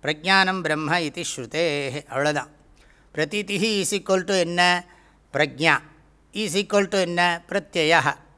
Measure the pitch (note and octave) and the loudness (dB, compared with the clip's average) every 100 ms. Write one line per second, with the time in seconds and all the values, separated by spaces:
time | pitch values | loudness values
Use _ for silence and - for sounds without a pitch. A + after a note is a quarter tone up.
0 | C#3+ D#3 F3 F#3+ F#3+ F#3+ D#3+ D3+ D#3 F3 | -4 -4 2 4 4 0 -2 -2 0 -2
1 | D#3 E3+ E3 - A#2 D3+ E3+ D3 C#3 C#3 | -2 -6 -10 -10 -8 -2 -2 -2 -4 -8
2 | - C3 D3 D3 B2 _ _ _ _ _ | -8 -2 0 -2 -6 _ _ _ _ _
3 | _ - D#3 G#3 G3+ G3+ A3 G#3 F3+ G3+ | _ -6 -4 -4 -4 -2 0 0 -2 -4
4 | - F#3+ F3+ F#3+ E3+ F3 F3+ F3 F3 - | 0 -2 2 0 0 2 2 2 -4 -20
5 | _ _ _ C3+ D3+ B2+ D#3+ C#3 - _ | _ _ _ -2 -2 2 2 2 -2 _
6 | _ _ _ G3+ G#3+ F3 G#3 G3+ G3 G3+ | _ _ _ -8 -4 -2 0 0 0 0
7 | F3+ F3 F3 E3+ - G3 - F3 D#3 E3 | 0 2 0 0 -4 -6 -4 -2 4 4
8 | D3 C#3 _ | 2 -4 _